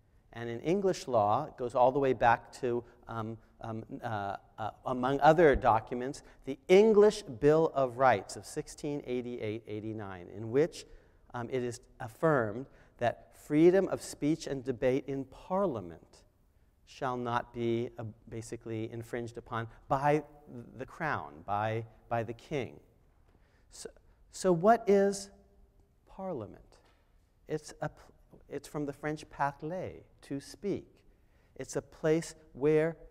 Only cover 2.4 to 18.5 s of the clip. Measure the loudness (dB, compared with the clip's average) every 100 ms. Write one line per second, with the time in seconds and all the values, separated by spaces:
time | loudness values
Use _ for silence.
2.4 | 0 -6 -4 -2 -6 -20 -12 -8 -8 -10
3.4 | _ _ -12 -10 -12 -12 -8 -6 -6 -8
4.4 | -14 -12 -10 -8 -6 -2 0 4 6 8
5.4 | 6 6 4 2 0 -8 -8 -10 -16 -18
6.4 | -14 -14 6 8 8 8 6 4 -8 2
7.4 | 4 4 4 0 -2 4 4 4 0 -14
8.4 | -10 -12 -10 -10 -8 -6 -4 -6 -6 -6
9.4 | -6 -6 -8 -10 -8 -8 -10 -12 -14 -12
10.4 | -2 2 0 -2 -18 -20 _ _ _ -10
11.4 | -6 -4 -4 -8 -16 _ -14 -2 2 2
12.4 | 0 -4 -10 -16 _ _ -2 -2 -14 -20
13.4 | 0 6 6 6 2 -4 -8 -4 -2 -2
14.4 | -4 -6 -6 -2 0 0 -2 -8 -8 -16
15.4 | -6 -2 -2 -4 -8 -16 -20 _ _ _
16.4 | _ _ _ _ _ -8 -6 -4 -2 -4
17.4 | -4 -4 -2 0 -2 -8 -12 -14 -14 -14
18.4 | -10